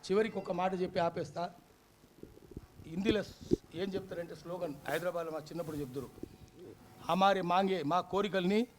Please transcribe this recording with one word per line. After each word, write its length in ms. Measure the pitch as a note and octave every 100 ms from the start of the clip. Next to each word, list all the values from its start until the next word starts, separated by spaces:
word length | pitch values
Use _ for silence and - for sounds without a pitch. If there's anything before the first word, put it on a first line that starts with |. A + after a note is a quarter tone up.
| -
చివరికి 280 | F#3+ A3 F#3+
ఒక 140 | F#3
మాట 220 | F3 F#3
చెప్పి 240 | F#3 F3+ F3+
ఆపేస్తా. 520 | E3+ E3+ D#3+ - F3 - - - _ _ - - - - - - - - -
హిందీలో 360 | E3 G3+ G#3+ - - - - -
ఏం 200 | D#3 G3
చెప్తారంటే 400 | F#3+ F#3 F3 E3+
స్లోగన్, 400 | E3 E3 F3+ F3 D3 C3
హైదరాబాద్లో 440 | D3+ F3 E3+ E3
మా 60 | D#3
చిన్నప్పుడు 380 | D3+ D#3+ D3+ D3
చెప్తారు, 340 | C#3 B2+ A#2+ - - - - - - - - -
"హమారే 380 | - E3+ G3 G3
మాంగే, 420 | F3 F3+ F#3+ F#3
మా 180 | C#3+ F3
కోరికల్ని 680 | F3 F#3 G3+ F#3 F3+ G#3 A#3+